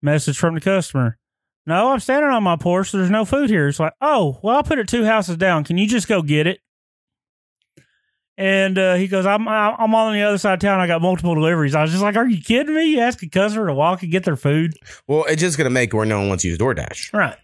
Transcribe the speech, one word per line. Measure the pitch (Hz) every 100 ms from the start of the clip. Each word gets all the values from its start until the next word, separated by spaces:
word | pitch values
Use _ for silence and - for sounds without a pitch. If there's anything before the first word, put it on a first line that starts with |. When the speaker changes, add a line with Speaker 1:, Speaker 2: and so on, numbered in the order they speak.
Speaker 1:
Message | 143 151 - 139
from | 170 165
the |
customer. | 190 190 165 139 120 113 _ _ _ _ -
"No, | 165 233
I'm | 269
standing | - 269 294
on | 247
my | 196 165
porch. | 175 180 190
There's | 202 185
no | 214 220
food | 269 277
here." | 208 143
It's | 139
like, | 156 -
"Oh, | 285 285 165 127
well, | 202 254
I'll |
put | 294 302
it | 208
two | 240 220
houses | 220 180 170
down. | 190 165
Can | 147 175
you | 208
just | 240 180
go | 208
get | 156 151 156
it?" | 185 _ _ _ _ _ _ _ _ _ _ _ _ _ _ _ _ _ -
And, | 190 196 190 190
uh, | 190 180
he | 190
goes, | 190 185
"I'm, | 208 226
I'm | 220 208 240 220
on | 220 220
the | 208
other | 208 202
side | 208
of | 185
town. | 202 196
I | 180
got | 165
multiple | 175 185 175 160
deliveries." | 156 170 147 151
I |
was | 156
just | 175
like, | 208 208
"Are | 247
you | 202
kidding | - 233 285
me? | 311 320 302
You |
ask | 233 247
a | 170
customer | 180 202 214 202
to |
walk | 139 156 180
and | 180
get | 175
their | 185 143
food?" | 143 151 165 160 - - -
Speaker 2:
Well, | 151 156
it's | 156
just | 180 147
gonna | 135
make | 127 120
where | 107 110
no | 104
one | 101
wants | 95
to | 87
use | 85
DoorDash. | 120 90 - - -
Speaker 1:
Right. | 208 165 -